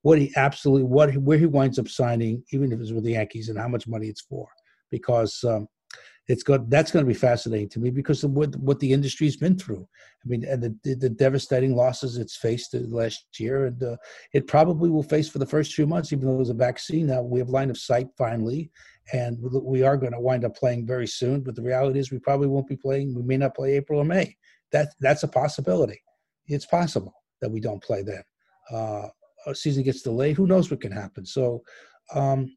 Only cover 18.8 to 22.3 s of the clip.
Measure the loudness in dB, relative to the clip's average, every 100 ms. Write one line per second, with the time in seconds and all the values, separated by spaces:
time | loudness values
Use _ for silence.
18.8 | -20 _ -6 -4 -4 -6 -4 -4 0 2
19.8 | 4 4 -2 -2 0 0 -2 0 -2 0
20.8 | -4 -4 -4 -4 -2 -2 -4 -8 -4 0
21.8 | 0 0 -4 -4 -2